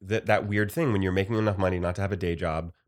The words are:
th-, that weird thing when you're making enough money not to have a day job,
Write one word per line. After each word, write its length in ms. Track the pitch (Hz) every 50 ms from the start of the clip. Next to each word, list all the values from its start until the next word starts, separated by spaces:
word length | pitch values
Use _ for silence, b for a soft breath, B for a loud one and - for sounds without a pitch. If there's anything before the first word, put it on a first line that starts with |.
| 98
th-, 200 | 95 107 110 -
that 220 | 113 107 98 - 101
weird 240 | 104 104 104 98
thing 200 | - 165 165 135
when 100 | 107 98
you're 100 | 95 92
making 240 | 90 98 98 - 117 110
enough 200 | 110 107 98 92
money 220 | 95 92 90 90
not 160 | 87 87 90
to 60 | -
have 100 | 98 95
a 60 | 101 90
day 180 | 95 87 85
job, 380 | 78 90 82 78 80 82 85 - _ _